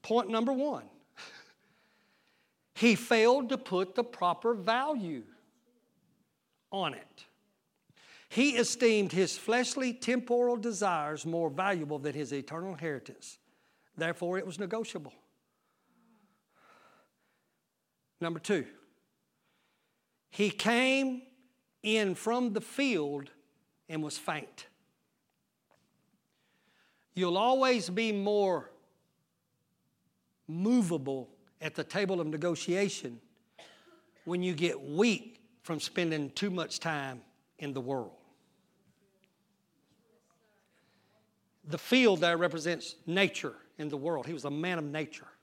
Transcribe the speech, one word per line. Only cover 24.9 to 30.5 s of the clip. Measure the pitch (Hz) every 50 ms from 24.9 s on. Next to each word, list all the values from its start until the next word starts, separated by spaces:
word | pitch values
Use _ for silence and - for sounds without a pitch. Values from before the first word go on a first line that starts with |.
| _ _ _ _ _ _ _ _ _ _ _ _ _ _ _ _ _ _ _ _ _ _ _ _ _ _ _ _ _ _ _ _ _ _ _ _ _ _ _ _ _ _ _ _ _
You'll | 180 180 175 175 190
always | 220 247 262 269 262 262 247 233 175 175
be | 180 220 226 220
more | 208 202 196 208 208 208 196 190 180 147 120 - - - _ _ _ _ _ _ _ _ _ _ _ _ _ _ _ _ _ _ _ _ _ _ _ _ _ _ _ _ _ _ _ _ _
movable | -